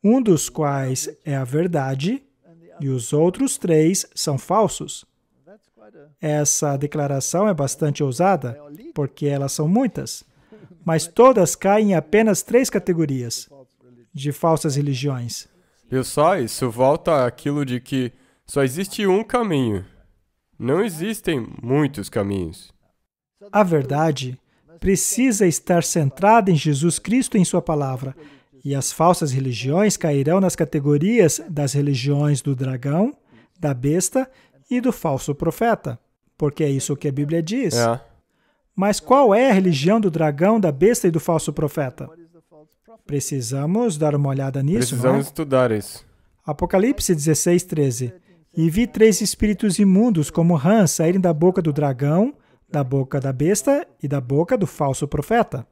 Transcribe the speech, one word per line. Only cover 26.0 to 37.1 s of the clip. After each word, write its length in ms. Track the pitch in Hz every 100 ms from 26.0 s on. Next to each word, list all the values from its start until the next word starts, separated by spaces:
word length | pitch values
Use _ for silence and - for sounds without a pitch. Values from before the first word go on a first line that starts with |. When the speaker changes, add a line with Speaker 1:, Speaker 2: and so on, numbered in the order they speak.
| 139 - 196 233 196
Speaker 1:
em 60 | 165
Jesus 420 | 151 139 170 156
Cristo 380 | - 240 - 226
e 40 |
em 40 |
sua 160 | 175 175
palavra, 560 | - 151 139 127 135 131 151 - _ _
e 100 | 143
as 180 | 139 131
falsas 400 | - 165 175 156
religiões 640 | 131 135 117 123 160 208 -
cairão 440 | 170 143 139 185
nas 140 | 185
categorias 880 | - 160 156 143 147 180 240 170 - 320
das 240 | 147 139
religiões 680 | 143 143 135 131 143 147 143
do 140 | -
dragão, 600 | 131 131 131 135 156 226 - _ - _ _
da 160 | 147
besta 560 | 131 135 165 180 262 262 _ _ _ _
e 100 | 247
do 120 | 254
falso 420 | - 165 135 -
profeta, 640 | 143 165 - 233 220 - 120 _ _ _ _
porque 240 | 151 -
é 80 | 151
isso 260 | 135 - 139
que 120 |
a 40 | 147